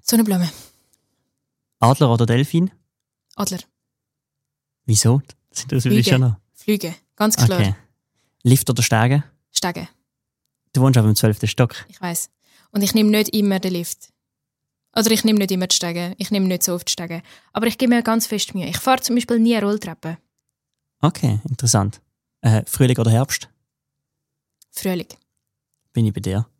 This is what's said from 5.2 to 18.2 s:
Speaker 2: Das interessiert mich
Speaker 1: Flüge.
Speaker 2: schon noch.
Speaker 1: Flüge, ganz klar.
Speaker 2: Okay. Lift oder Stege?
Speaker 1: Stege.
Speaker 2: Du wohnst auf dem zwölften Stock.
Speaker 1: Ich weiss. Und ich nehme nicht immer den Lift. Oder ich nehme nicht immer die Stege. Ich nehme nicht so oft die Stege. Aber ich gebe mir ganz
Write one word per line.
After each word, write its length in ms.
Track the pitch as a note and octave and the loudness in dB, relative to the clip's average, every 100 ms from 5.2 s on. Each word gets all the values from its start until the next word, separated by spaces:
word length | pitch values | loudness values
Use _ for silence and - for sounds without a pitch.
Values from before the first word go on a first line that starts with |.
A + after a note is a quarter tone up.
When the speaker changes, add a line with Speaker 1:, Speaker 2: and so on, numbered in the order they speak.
| - - _ | -2 -20 _
Speaker 2:
Das 140 | - | -14
interessiert 300 | - C3+ B2 | -4 -2 2
mich 120 | G#3 | 2
Speaker 1:
Flüge. 100 | B2 C3 | 4 4
Speaker 2:
schon 40 | B2+ | 2
noch. 80 | G2+ _ | -2 _
Speaker 1:
Flüge, 420 | _ - G#3 E3+ F3 _ _ | _ -4 -2 -4 -10 _ _
ganz 180 | G#3+ | -2
klar. 240 | - A3 F3+ | 2 2 2
Speaker 2:
Okay. 160 | G2 G2 _ _ _ _ _ _ | -2 -4 _ _ _ _ _ _
Lift 260 | A#2+ C3+ - | 2 2 2
oder 120 | B2 | -2
Stege? 440 | A#2+ A2 A#2+ C#3+ - _ _ | 0 2 2 0 -2 _ _
Speaker 1:
Stege. 380 | - F3+ E3+ E3+ _ _ _ _ _ _ _ _ | -6 -6 -8 -14 _ _ _ _ _ _ _ _
Speaker 2:
Du 80 | C3 | 2
wohnst 180 | C3 B2 | 4 4
auf 60 | |
dem 100 | G#2+ G#2 | 4 4
zwölften 300 | A2 G#2 G#2+ | 2 0 -4
Stock. 260 | - A#2+ - - | 0 -2 -2 -20
Speaker 1:
Ich 100 | - | -12
weiss. 300 | F3 E3+ - _ _ _ _ | -8 -8 -10 _ _ _ _
Und 120 | G#3+ | -4
ich 100 | G3 | 0
nehme 160 | A3 G#3+ | 2 2
nicht 240 | G#3+ G#3+ | 2 0
immer 240 | G#3+ G3+ F#3+ | 0 0 0
den 140 | F#3+ | -2
Lift. 400 | F3 E3+ - - _ _ _ _ _ _ _ _ | -6 -8 -12 -18 _ _ _ _ _ _ _ _
Oder 160 | - A3 | -2 0
ich 140 | A3 | 2
nehme 140 | A3 G#3 | 2 0
nicht 120 | F#3+ | 0
immer 160 | F#3 F#3 | -2 0
die 80 | |
Stege. 400 | - F3 E3+ F3 F#3 | -2 -2 -6 -8 -10
Ich 120 | F#3+ | -4
nehme 160 | G3+ F#3 | -2 0
nicht 160 | F3+ | 0
so 100 | - | -2
oft 140 | F3 - | -4 -6
die 60 | |
Stege. 280 | - F3 E3+ - - _ | -8 -8 -12 -14 -20 _
Aber 160 | G#3 A3+ | -4 -4
ich 100 | A3 | 0
gebe 160 | B3+ | 2
mir 80 | A#3+ | 2
ganz 260 | A#3 A3+ | 2 -2